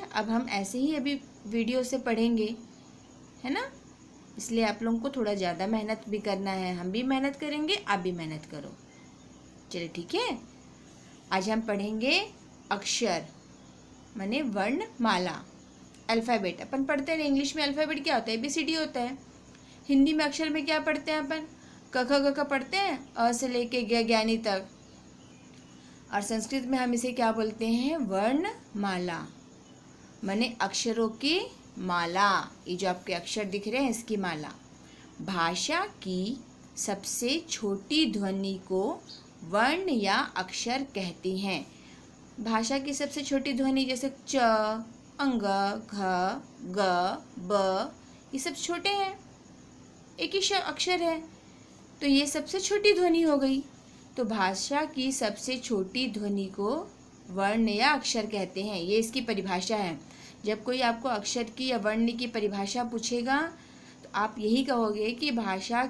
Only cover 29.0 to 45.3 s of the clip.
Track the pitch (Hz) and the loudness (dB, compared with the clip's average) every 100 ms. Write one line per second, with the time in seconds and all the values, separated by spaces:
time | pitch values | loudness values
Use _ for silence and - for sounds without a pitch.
29 | 180 165 - - - - - - - - | -2 -4 -8 -14 -20 -20 -20 -20 -20 -20
30 | - - 196 202 240 - 196 - 233 226 | -20 -8 -2 0 0 0 -2 0 0 0
31 | 226 226 277 359 466 - - - 185 175 | 0 0 0 0 -2 -10 -16 -8 -2 0
32 | 170 185 202 175 - - - 180 190 180 | 0 2 4 4 -2 -10 -8 -2 -2 -2
33 | - 175 175 214 202 196 214 247 269 226 | -4 -6 -4 -4 -4 -4 -2 0 0 0
34 | - 208 185 156 143 - - - - - | -2 -2 -2 -4 -8 -14 -20 -20 -20 -20
35 | - - 160 185 165 185 - 330 415 - | -18 -10 -4 0 0 0 0 -2 -2 -6
36 | 190 185 196 277 - - - - - - | -4 -2 -2 -4 -12 -20 -16 -8 -4 -4
37 | - - 240 320 - - 208 196 - 302 | -4 -2 0 -2 -2 -4 -2 -4 0 2
38 | 311 208 196 190 196 190 - 185 220 339 | 2 0 -2 -2 -2 -4 -2 0 0 -2
39 | - - - - 160 202 247 339 381 240 | -10 -20 -20 -18 -2 2 2 2 0 2
40 | 196 214 - - 185 - 233 262 269 202 | 2 2 0 -4 -6 -6 -2 -2 -4 -4
41 | 180 165 185 190 196 165 - - - - | -6 -4 -4 -2 -2 -4 -6 -16 -20 -20
42 | - - - - 226 220 226 277 277 277 | -20 -20 -18 -8 0 0 2 -2 -2 -4
43 | 285 294 285 269 277 262 269 262 254 247 | -4 -6 -2 0 0 0 2 2 0 0
44 | 269 - - 269 233 220 214 220 226 - | -4 -6 -2 2 4 4 2 -2 -6 -16
45 | - - 285 | -14 -2 2